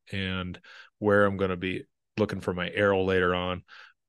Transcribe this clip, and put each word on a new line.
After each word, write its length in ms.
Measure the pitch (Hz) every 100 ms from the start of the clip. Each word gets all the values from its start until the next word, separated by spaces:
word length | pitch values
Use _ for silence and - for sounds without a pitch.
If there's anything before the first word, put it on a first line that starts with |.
| -
and 480 | 98 95 92 90 90 - - - -
where 260 | 107 101 101
I'm 120 | 95
gonna 200 | 95 87
be 280 | 92 95 - _ _ -
looking 220 | 104 98
for 140 | 101
my 160 | 90 90
arrow 340 | 101 101 95
later 300 | 92 92 90
on. 300 | 90 90 90 _ - - _